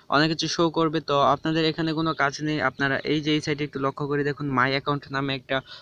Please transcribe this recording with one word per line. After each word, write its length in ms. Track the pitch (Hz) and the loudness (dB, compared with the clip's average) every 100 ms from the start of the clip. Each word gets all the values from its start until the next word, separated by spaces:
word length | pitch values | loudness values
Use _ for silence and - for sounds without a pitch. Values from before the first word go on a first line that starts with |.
| - | 0
অনেক 220 | 139 156 | 2 2
কিছু 180 | 160 156 | 0 -2
শো 220 | - 170 | 0 2
করবে। 300 | 156 165 160 | 2 0 0
তো 200 | - 143 | 0 2
আপনাদের 440 | 131 139 156 160 | 4 2 0 2
এখানে 280 | 160 156 160 | 0 0 -2
কোনো 220 | 156 160 | 0 -2
কাজ 280 | 156 143 139 | 0 -2 0
নেই, 180 | 151 151 | -2 0
আপনারা 380 | 131 127 139 135 | 0 0 0 0
এই 220 | - 151 | 0 0
যে 140 | 151 | 2
এই 60 | 151 | 0
সাইডে 240 | 151 147 | 0 -4
একটু 140 | 147 139 | -4 -4
লক্ষ্য 280 | 139 135 143 | -4 -2 -2
করে 180 | 143 | -2
দেখুন, 260 | 139 139 147 | -2 -4 -2
মাই 200 | 131 131 | 2 2
অ্যাকাউন্ট 420 | 135 151 143 - | 2 -2 -4 -4
নামে 220 | 135 139 | -4 -4
একটা 260 | 135 - 135 - - | -4 -4 -4 -4 -14